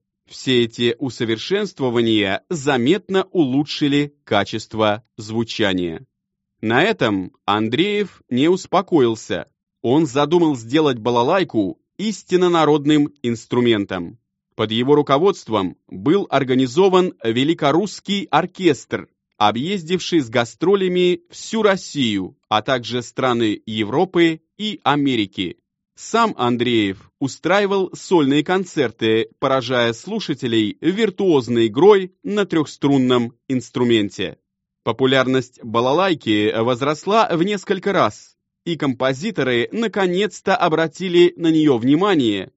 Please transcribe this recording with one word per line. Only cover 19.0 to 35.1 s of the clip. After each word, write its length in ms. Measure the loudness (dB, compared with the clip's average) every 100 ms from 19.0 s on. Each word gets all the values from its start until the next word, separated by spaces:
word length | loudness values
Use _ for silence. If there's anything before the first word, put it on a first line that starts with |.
| -10 _ _ -2
объездивший 800 | 0 0 -4 -6 -4 -4 -2 -2
с 100 | 0
гастролями 920 | -2 -2 -2 0 2 0 0 0 -2 _
всю 320 | -18 -8 0
Россию, 760 | 0 0 -4 -2 -2 -2 -6 -12 -2
а 120 | -2
также 420 | 0 -2 -2 -8
страны 580 | -6 -4 0 2 0 -2 -6
Европы 760 | -4 -2 -2 0 2 0 0 _ -10
и 240 | -8 -4
Америки. 760 | -2 0 0 0 -2 -4 -8 -8 _ _ _ -20
Сам 400 | -4 0 0 0
Андреев 760 | -2 0 0 0 0 -4 -12 -8
устраивал 720 | -8 -4 0 0 2 -2 -4
сольные 500 | -8 0 2 4 2
концерты, 880 | 0 -2 -2 -2 -4 -2 0 0 0 -4
поражая 540 | 0 0 0 0 0
слушателей 840 | -2 -8 -8 -6 -6 -2 0 0 -2
виртуозной 880 | -4 0 -2 0 2 2 2 0 2
игрой 460 | 4 6 6 2 _
на 220 | -6 -4 -2
трёхструнном 880 | -2 -4 -2 0 2 2 2 0 -8 -6
инструменте. 880 | -6 -4 -2 2 2 0 -6 -8 -10 _ _ _ _
Популярность 760 | -6 0 2